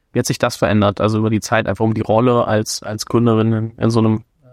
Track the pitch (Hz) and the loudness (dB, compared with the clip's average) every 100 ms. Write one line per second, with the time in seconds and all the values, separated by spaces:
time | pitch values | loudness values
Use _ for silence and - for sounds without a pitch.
0 | _ 120 - 131 120 - - 104 101 98 | _ -4 -2 -2 -2 0 0 2 2 0
1 | 104 110 110 110 - 113 - 104 113 110 | 0 0 0 -2 0 -2 -2 -2 -2 -2
2 | 107 107 123 120 - 107 110 - - 107 | 0 2 2 2 2 0 -2 -8 -10 -10
3 | - 120 117 110 113 110 110 - 113 117 | -2 2 4 4 2 0 -4 -2 0 2
4 | 110 110 - _ _ | 2 0 -4 _ _